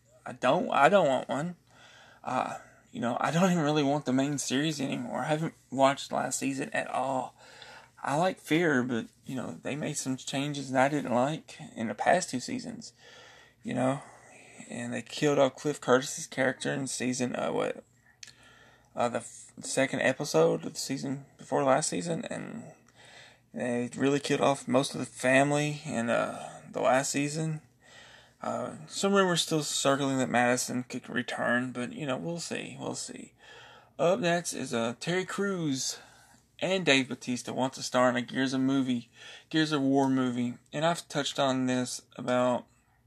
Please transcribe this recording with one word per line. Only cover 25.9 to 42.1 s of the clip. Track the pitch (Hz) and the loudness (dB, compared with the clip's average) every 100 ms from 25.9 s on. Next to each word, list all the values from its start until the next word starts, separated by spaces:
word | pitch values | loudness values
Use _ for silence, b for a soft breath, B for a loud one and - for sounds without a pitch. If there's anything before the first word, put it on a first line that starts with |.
| - 117 | -4 0
uh, | 113 104 104 - - - | 0 0 -4 -12 -14 -10
the | - | -2
last | 110 127 139 | 2 2 2
season. | 139 143 151 160 156 - _ B B B B B B | -2 -2 -4 -4 -6 -10 _ B B B B B B
Uh, | - 117 117 - 156 | -6 -6 -6 -10 -12
some | - 196 | -2 4
rumors | 196 185 170 | 6 6 4
still | - 156 | 2 0
circling | 147 - 143 139 139 135 | 0 0 2 2 2 0
that | 127 | 2
Madison | 120 123 123 - 123 123 | 4 4 2 0 -4 -6
could | 123 - | -8 -6
return, | 123 120 - 117 120 127 | -6 -4 -2 0 0 0
but, | 123 120 | -6 -8
you | - 151 | -6 -4
know, | 131 | -4
we'll | 165 170 | -4 -8
see, | 165 - - 135 | -6 -8 -8 -8
we'll | 127 - | -8 -8
see. | - - - _ B B B B B - | -10 -12 -16 _ B B B B B 0
Up | 165 202 | 2 2
next | 170 170 170 | 2 0 -2
is, | - 131 | -6 -4
uh, | 117 117 - | -2 -2 -4
Terry | - 180 185 | -2 -2 -2
Crews | - 202 185 160 135 - - B B B B B - | -2 -2 -2 -2 -2 -4 -8 B B B B B -6
and | 165 190 165 | -2 0 4
Dave | 135 131 | 4 4
Bautista | 127 - 120 - | -4 -6 -6 -4
want | 123 131 | -2 -2
to | - | -2
star | - 127 127 | -2 4 4
in | 123 | 4
a | |
Gears | 117 127 131 | -2 -2 0
of | 131 | 2
movie, | 131 135 131 123 - B B B B | 2 2 2 -2 -4 B B B B
Gears | 160 156 | 0 2
of | 151 | 2
War | 135 139 135 | 4 4 4
movie, | 131 127 123 123 120 _ | 4 2 0 -4 -4 _
and | 151 165 | -2 0
I've | 170 - | 0 -4
touched | 156 135 - | -4 -4 0
on | 139 131 127 | 2 2 2
this | 127 123 - - | 0 -2 -6 -12